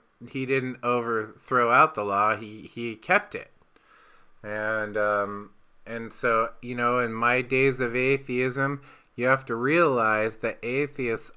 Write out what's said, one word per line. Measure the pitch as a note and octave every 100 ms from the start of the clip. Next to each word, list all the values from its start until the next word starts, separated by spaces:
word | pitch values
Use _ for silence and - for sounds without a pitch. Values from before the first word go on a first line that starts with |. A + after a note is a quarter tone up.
| _ _ A#2+
he | C3+ C3
didn't | C3+ B2+ A#2+
overthrow | B2 B2 A#2 A2+ G#2+ - - B2+ A#2
out | B2+ D#3 A2
the |
law. | G#2 G2 G#2+ G#2+
He, | G#2+ G#2+ -
he | A#2+ A#2
kept | G#2+ - G3 G3
it. | E2+ - _ _ _ _ - - - - -
And, | G#2+ G#2+ G#2+ A2 G#2+ G#2+
um, | G#2 G#2 G2+ G#2 G#2 - _ - G#2+
and | A2+ A2+
so, | - B2 A2+ A#2 -
you | A#2+ B2
know, | A#2+ B2
in | A#2
my | A2+ A#2+ B2+
days | B2+ C3 C3+ B2+
of | A#2+ B2
atheism, | C3 C3+ C3 B2 B2+ C3 C#3 C#3+ - - _ -
you | B2
have | C3+ B2+
to | A#2
realize | C3 E3 D#3+ B2 A2 G#2+ A2 -
that | A2+ -
atheists | A#2 C3 C#3+ C#3 A#2+ A2 -